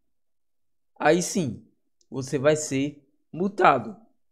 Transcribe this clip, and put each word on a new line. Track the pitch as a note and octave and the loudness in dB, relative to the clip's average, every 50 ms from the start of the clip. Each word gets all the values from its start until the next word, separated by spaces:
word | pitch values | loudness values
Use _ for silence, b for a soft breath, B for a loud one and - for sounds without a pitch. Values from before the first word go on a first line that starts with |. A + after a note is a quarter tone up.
| _ _ _ _ _ _ _ _ _ _ _ _ _ _ _ _ _ _ _ - | _ _ _ _ _ _ _ _ _ _ _ _ _ _ _ _ _ _ _ 0
aí | - D3 D#3+ F3+ F3 | 2 2 4 2 0
sim, | - - G3+ D#3+ A#2+ G2 - - _ _ _ _ _ _ _ _ _ | -2 -4 -4 -4 -4 -6 -10 -14 _ _ _ _ _ _ _ _ _
você | - C3+ C3 - D#3 C#3 | -10 -10 -6 -6 -4 0
vai | B2+ D3+ D#3 | 2 2 2
ser | D3+ - - C#3 C3+ C#3 D3 D3 - _ _ _ _ _ _ | 2 0 -4 -4 -2 -2 -4 -6 -12 _ _ _ _ _ _
multado. | - D#3 F#3+ G3+ - - F#4 E4 - A#3 G#3 A3+ G3 - - _ _ _ _ _ | -8 -4 -4 -4 0 4 4 4 4 4 0 -6 -12 -16 -20 _ _ _ _ _